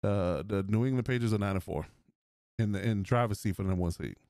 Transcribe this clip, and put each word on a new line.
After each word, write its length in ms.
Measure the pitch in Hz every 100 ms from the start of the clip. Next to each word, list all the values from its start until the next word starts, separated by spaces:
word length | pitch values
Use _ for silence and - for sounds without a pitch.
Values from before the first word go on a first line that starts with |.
Uh, 400 | 101 101 90 80
the 220 | 92 98 98
New 180 | 107 127
England 200 | 127 123
Patriots 280 | 127 117
are 40 | 107
nine 180 | 101 95
and 60 |
four 240 | - 76 - - _ _ _ _ _ -
in 140 | 107
the, 100 | 98
in 200 | 107 104
driver's 380 | 95 123 120 101
seat 160 | 107 92
for 60 |
the 60 | 95
number 140 | 92
one 80 | 87
seed. 260 | 85 57 - _